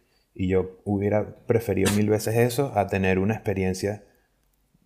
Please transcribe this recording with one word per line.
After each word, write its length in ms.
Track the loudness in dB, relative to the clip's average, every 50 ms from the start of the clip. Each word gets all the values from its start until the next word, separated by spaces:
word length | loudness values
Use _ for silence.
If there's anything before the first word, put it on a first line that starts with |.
| _ _ _ _ _ _ _
Y 140 | -4 -2 2
yo 300 | 2 2 0 -2 -8 -10 _
hubiera 520 | -2 -2 0 2 2 2 0 0 -4 -10 -18 -2
preferido 440 | 0 0 0 2 0 0 0 2 2 2
mil 120 | 2 2 2
veces 280 | 0 0 0 0 2
eso 360 | 2 2 2 2 -2 -4 0 0 -2
a 80 | 0
tener 320 | 0 0 0 0 2 2 2
una 160 | 0 0 -2
experiencia 720 | -2 -4 -4 -2 0 -2 -2 -2 -2 -4 -4 -6 -6 -14 _ _ _ _ _ _ _ _ _ _ _ _ _ _ _ _